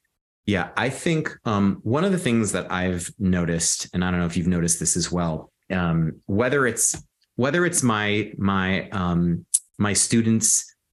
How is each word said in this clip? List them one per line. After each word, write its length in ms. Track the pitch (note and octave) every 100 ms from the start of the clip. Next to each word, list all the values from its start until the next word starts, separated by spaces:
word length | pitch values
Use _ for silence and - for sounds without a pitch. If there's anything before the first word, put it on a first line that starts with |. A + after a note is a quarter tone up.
| _ _ _ _ -
Yeah, 240 | F#2+ - -
I 100 | B2
think, 420 | - F3+ D#3+ - -
um, 360 | A#2+ G2+ G2 G2
one 220 | A2 C#3
of 80 | G3
the 60 | F3+
things 340 | B2 A#2 G2+
that 200 | F#2 -
I've 380 | F#2 F2+ F2+ - -
noticed, 680 | F#2+ F2+ E2+ E2+ - - -
and 100 | F2+
I 80 | F2+
don't 100 | F2+
know 60 | E2+
if 100 | F2+
you've 100 | E2+
noticed 340 | F2 E2+ -
this 160 | E2 F2+
as 160 | E2+
well, 400 | F2 E2+ D#2 - _ -
um, 500 | F#2 F2 E2 D#2+ -
whether 420 | - G2+ B2+ C#3+ B2
it's, 300 | A2+ - - - _ _ -
whether 300 | C3 F3 F3
it's 160 | E3+
my, 500 | B2+ G#2+ G#2 G#2 G#2 -
my, 500 | G2 G2 F#2 F#2+ -
um, 560 | F#2+ F2+ E2+ F2 E2+ - - - -
my 140 | G#2
students, 840 | F#2+ - A#2 A2+ A2+ A2+ - - - _